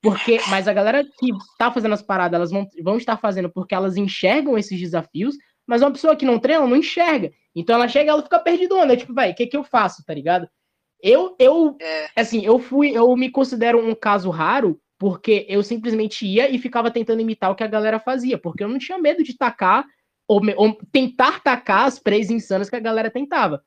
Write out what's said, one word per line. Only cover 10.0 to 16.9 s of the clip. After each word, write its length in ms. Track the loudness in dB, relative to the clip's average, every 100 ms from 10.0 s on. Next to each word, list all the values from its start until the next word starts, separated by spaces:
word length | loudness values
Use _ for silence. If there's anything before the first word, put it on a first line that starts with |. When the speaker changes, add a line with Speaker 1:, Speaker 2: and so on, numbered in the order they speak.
| -12
Speaker 1:
tá 80 |
ligado? 340 | -8 -2 -2 -2 _ _ _ _ _
Eu, 340 | 4 4 4 4
eu, 380 | 4 6 2 0
Speaker 2:
É. 260 | -8 -6 -4 -4
Speaker 1:
assim, 300 | -2 -2 2
eu 120 | 2
fui, 320 | 2 0 2 4
eu 160 | 4 4
me 120 | 0
considero 480 | 0 -2 0 2 2 2
um 80 |
caso 360 | -2 0 0 0
raro, 500 | -2 0 0 0 -4 _ _
porque 480 | -4 -4 0 0 0
eu 120 | -4
simplesmente 640 | -2 -6 -4 -4 -4 -6 -2
ia 240 | 0 0
e 80 | -2
ficava 320 | -4 -2
tentando 320 | -2